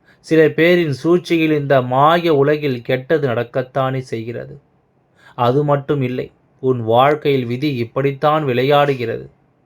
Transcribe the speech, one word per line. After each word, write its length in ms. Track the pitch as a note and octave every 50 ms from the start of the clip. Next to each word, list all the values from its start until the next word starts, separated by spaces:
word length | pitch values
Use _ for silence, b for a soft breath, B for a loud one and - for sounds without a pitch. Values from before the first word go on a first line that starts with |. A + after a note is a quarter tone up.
| b b b b
சில 280 | _ - D#3+ D#3 D#3 D3
பேரின் 440 | D3 - D#3+ E3+ F3+ F3 E3+ D3+ C3+
சூழ்ச்சியில் 680 | - - D#3+ F3 F3+ E3+ - F3 E3 D#3+ D#3 D#3 D3+
இந்த 240 | C#3+ C#3 C#3+ C3+ B2
மாய 520 | B2 B2+ C3 C#3+ D#3 E3 F3 E3 E3+ D#3
உலகில் 480 | C3+ C#3 C#3+ D3+ D3+ D3 C#3 B2+ A#2+ A#2+
கெட்டது 460 | - C3 B2+ C3 - E3 D#3 C#3+ C3
நடக்கத்தானே 680 | A2+ A#2 A#2+ A#2 - C3+ B2+ - - C#3 C3 C3 C3 C3
செய்கிறது. 640 | B2+ - - A#2 A2+ A#2 A2+ A#2+ C3 C#3 C#3 C#3+ _ _ _ _ _ _ _ _ _ _ b b b b b
அது 300 | - B2 A#2+ B2+ D3 D3
மட்டும் 380 | D3 C#3+ C#3+ C3+ - D3+ C#3+ C3
இல்லை, 280 | B2 B2+ B2+ C3+ - _ _ _ _ _ _
உன் 220 | - C3 C3 A#2+ A2+
வாழ்க்கையில் 640 | A2 A2+ A#2+ C3 C#3+ D3+ D3+ - D3+ C#3 C3+ B2
விதி 300 | A#2 B2 B2+ C#3+ D3+ C#3
இப்படித்தான் 680 | A#2+ A#2 A#2 - C3+ C3+ C#3+ C#3 C3+ - D3+ D3+ D#3+ D#3
விளையாடுகிறது. 840 | C3+ A#2+ B2 B2+ C#3 D3 C#3+ C#3+ C#3+ C#3 B2 A#2+ A2+ A2+ B2 C3+ C#3 _ _ _ _ _ _ _